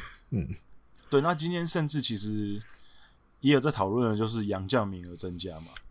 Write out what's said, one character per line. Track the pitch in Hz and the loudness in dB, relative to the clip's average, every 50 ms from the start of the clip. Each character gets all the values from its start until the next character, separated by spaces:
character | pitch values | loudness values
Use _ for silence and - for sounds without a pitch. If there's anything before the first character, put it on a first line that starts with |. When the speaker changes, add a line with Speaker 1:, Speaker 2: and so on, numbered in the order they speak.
| - | -8
Speaker 1:
<laughs> | - - - _ - | -10 -14 -18 _ -6
嗯。 | - 98 87 95 95 - - - - - - - - - - - | -4 -4 -4 -4 -8 -12 -14 -20 -20 -20 -20 -20 -20 -20 -2 2
Speaker 2:
对， | 147 139 | 2 4
那 | 147 170 180 | 4 4 2
今 | 151 160 175 | 0 -2 -2
天 | 180 175 170 | -2 0 2
甚 | 165 - 175 156 | 2 2 4 2
至 | 143 151 147 | 2 2 2
其 | 123 - 113 | 2 2 2
实 | 95 104 107 107 104 104 101 101 107 - - - - - - - - - - - - _ _ _ _ | 0 -2 -2 -2 -4 -4 -4 -4 -6 -8 -12 -18 -20 -20 -20 -20 -20 -20 -20 -20 -20 _ _ _ _
也 | - 139 147 | 4 4 6
有 | 135 | 6
在 | 131 151 | 4 2
讨 | - - 95 | 0 0 0
论 | 98 107 123 120 113 | 2 2 2 2 2
的 | 107 | 2
就 | 104 110 | 2 0
是 | 107 117 113 104 | 0 0 0 -2
洋 | 101 101 95 95 | -2 -2 -2 -2
将 | 95 135 120 107 | 0 0 0 0
名 | 98 95 90 87 87 | -2 -6 -10 -12 -10
额 | 85 | -8
增 | - - 92 90 | -6 -6 -6 -6
加 | 85 90 92 80 80 | -8 -8 -10 -10 -12
嘛。 | 82 - - - - - | -14 -16 -16 -18 -18 -20